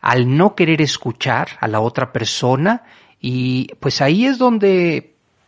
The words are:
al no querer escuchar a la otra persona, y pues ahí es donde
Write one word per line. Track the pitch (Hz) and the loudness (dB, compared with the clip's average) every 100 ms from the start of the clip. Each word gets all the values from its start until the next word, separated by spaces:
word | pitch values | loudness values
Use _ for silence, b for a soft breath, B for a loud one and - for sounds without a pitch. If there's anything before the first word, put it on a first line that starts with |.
al | - 123 123 143 | 0 2 2 2
no | 202 - | 2 2
querer | 165 156 | 2 2
escuchar | 147 - 123 110 135 120 - - | 0 -2 -8 -6 -4 -2 -4 -6
a | 107 | -4
la | 107 | -2
otra | 113 - 127 | -2 -2 -4
persona, | - 110 - 123 131 175 240 - b b b | -4 -6 -2 0 0 0 -2 -6 b b b
y | 127 127 127 127 131 - | -6 -4 -2 -2 -4 -6
pues | 139 - | -4 0
ahí | 143 185 254 | 2 2 2
es | 247 | 2
donde | 254 220 202 185 175 147 - _ _ _ | 0 2 2 2 0 -2 -6 _ _ _